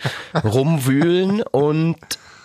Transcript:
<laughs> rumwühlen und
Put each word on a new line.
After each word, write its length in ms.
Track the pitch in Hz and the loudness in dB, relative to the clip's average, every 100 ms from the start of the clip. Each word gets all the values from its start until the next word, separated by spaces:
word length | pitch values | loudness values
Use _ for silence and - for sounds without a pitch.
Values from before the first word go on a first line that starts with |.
| 127 - | -10 -8
<laughs> 280 | - 165 | -6 -2
rumwühlen 1000 | 107 131 151 160 131 139 170 180 190 208 | 0 2 2 0 2 2 2 2 2 -2
und 560 | - 135 147 156 165 - - - - - | -2 0 0 2 0 -4 -10 -14 -14 -20